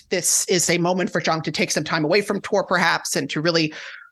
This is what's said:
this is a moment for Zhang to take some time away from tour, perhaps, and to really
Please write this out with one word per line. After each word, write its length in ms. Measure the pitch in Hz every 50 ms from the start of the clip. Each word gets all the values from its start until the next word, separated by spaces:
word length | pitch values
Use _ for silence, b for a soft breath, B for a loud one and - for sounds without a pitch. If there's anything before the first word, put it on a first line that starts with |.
| - _
this 360 | - 180 160 - - - -
is 240 | - 202 175 160 -
a 80 | 165 175
moment 340 | 170 170 185 185 180 -
for 80 | - 175
Zhang 220 | 160 - 160 160 160
to 80 | 165
take 200 | 156 - 180 165
some 120 | - 175 156
time 220 | - 175 165 151
away 160 | 147 180 220
from 200 | - - 202 196
tour, 220 | - - - 196 190
perhaps, 520 | - 190 175 185 165 160 156 - - -
and 120 | 175 139 131
to 100 | - 156
really 320 | 151 175 165 170 160 151 B B B B B B B B